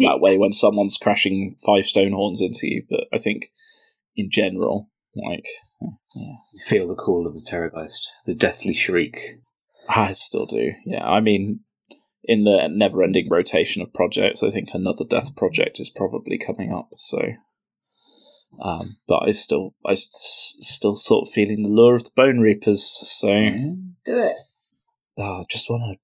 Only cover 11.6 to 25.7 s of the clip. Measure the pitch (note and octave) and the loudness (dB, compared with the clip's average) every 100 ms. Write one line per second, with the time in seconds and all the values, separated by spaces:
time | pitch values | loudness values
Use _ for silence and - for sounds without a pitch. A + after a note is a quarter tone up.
11.6 | _ _ _ _ _ _ - A2+ G#2 G2 | _ _ _ _ _ _ 0 2 6 4
12.6 | D#2 F2+ G2+ F#2 F2+ F2+ - E2+ F2+ - | 2 2 2 2 2 2 2 0 2 0
13.6 | E2 - F2 - F2+ - G2+ - G2+ G2 | 0 -4 -8 -2 -2 2 0 0 -2 -2
14.6 | - F#2+ F#2 - - F#2 - - F#2+ D#2+ | -6 -4 -4 -4 -2 -2 -4 -4 -2 0
15.6 | - - - - G2 - - - - - | -2 -4 -12 -6 -4 -4 -8 -8 -6 -8
16.6 | F#2+ F#2 - - - - - A#2 _ _ | -6 -8 -10 -4 -4 -2 -4 -6 _ _
17.6 | _ _ _ _ _ _ _ _ _ - | _ _ _ _ _ _ _ _ _ -10
18.6 | F#2 E2 - - - - - G#2 - - | -8 -8 -10 -16 0 2 2 -2 0 -2
19.6 | F#2+ _ - G2 - - - - - - | -4 _ -4 -4 -4 -6 0 2 0 -2
20.6 | - - G#2 G2+ - A2 - - G#2 G#2+ | -4 0 0 0 2 2 2 0 0 0
21.6 | G#2 G#2+ A#2+ B2 A#2 - C3 B2 A2 G#2 | 2 6 8 6 0 2 4 6 4 4
22.6 | - G2 - - - - G#2 G2+ G#2+ G2 | 2 4 2 2 0 2 2 2 2 0
23.6 | C#3+ F#3 F#3 F3+ - A#3+ G3+ - _ _ | -4 -6 -12 -14 -4 0 0 -4 _ _
24.6 | _ _ _ _ _ - A2 F2+ F2+ - | _ _ _ _ _ -10 -8 -8 -6 -4
25.6 | - | -2